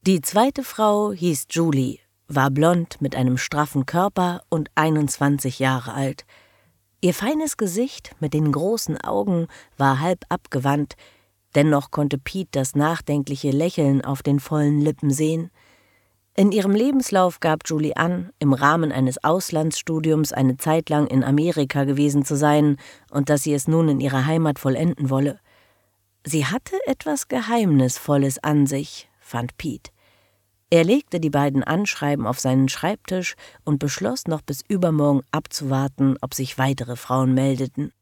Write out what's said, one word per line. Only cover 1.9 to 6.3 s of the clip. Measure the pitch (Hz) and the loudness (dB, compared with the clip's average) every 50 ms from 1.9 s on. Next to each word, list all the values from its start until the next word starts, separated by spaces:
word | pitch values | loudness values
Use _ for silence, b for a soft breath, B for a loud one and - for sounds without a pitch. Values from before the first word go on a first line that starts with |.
| 113 - _ _ _ _ _ _ | -4 -10 _ _ _ _ _ _
war | 147 143 131 139 | 0 0 0 2
blond | 135 143 151 165 180 175 170 - - - | 2 2 4 4 4 2 0 -4 -8 -6
mit | 147 135 131 | -6 -4 -2
einem | 131 127 127 127 123 | 0 0 0 0 0
straffen | - - - 147 151 147 - 147 131 | -2 -4 -2 -2 -2 0 0 -2 -2
Körper | - - 170 185 202 - - 180 180 175 180 - _ | 0 0 0 0 0 0 0 0 0 -2 -6 -6 _
und | - 160 151 - _ | -4 -4 -4 -2 _
einundzwanzig | - 156 160 156 151 151 139 - - 143 139 143 143 - 131 123 - | 0 2 2 2 2 0 -2 -2 0 0 0 0 0 -2 -6 -4 -2
Jahre | 135 131 131 127 120 127 127 | -2 0 0 -2 -4 -6 -6
alt. | 135 139 135 131 - - b | -4 -4 -4 -6 -8 -16 b